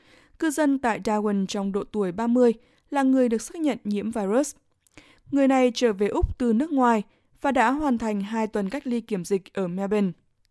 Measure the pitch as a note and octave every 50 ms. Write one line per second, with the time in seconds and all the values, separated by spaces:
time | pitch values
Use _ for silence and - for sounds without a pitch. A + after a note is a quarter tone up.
0 | _ _ _ _ _ _ _ - E4 D#4+ C#4 D#4 D#4 C#4+ C#4 C4+ - A#3+ G#3 -
1 | F#3+ A3+ G#3+ G#3+ G#3 G#3 G3+ G3 F#3+ F3+ - G#3 G3 G3 F#3+ G3+ - - - G#3+
2 | G3+ F3+ E3+ G3 A3+ A#3+ A#3 B3+ B3 A#3+ A3+ A#3 _ _ _ _ _ _ D4 C#4
3 | C4+ C4 C4 C4 B3+ A#3+ A#3 A3 - - - E4+ D#4 D4 A3 - - G#3 G#3 G3+
4 | F#3+ A3 A#3 A#3 G3+ F#3+ G#3 B3+ D4+ - - - _ _ _ _ _ _ _ -
5 | - _ _ _ _ - - C#4 C#4 C4 C4+ C4 B3+ B3+ B3 - B3+ A#3 G#3 F#3
6 | G#3 G3 - D#4 F4+ - - - B3+ A#3+ A3 A3 D4 E4+ D4+ C4+ B3+ A#3+ A#3 G#3+
7 | G3+ - _ _ _ _ _ _ - C#4+ C4 C4 A3+ A#3 C4 D4 D4+ C#4+ B3 A3+
8 | A#3 A3 G#3 G3+ G3 G3+ A3 A3+ A3 G#3+ - G#3+ G3 F#3+ C4+ C#4+ - C4 A#3+ A#3
9 | A3+ - G#3+ F#3 E3 - G3+ F#3+ F#3 - - G3+ F#3+ F3 F3 F#3+ G3 G3 G#3+ G#3+
10 | G3+ F#3 E3+ - _ _ _ _ _ _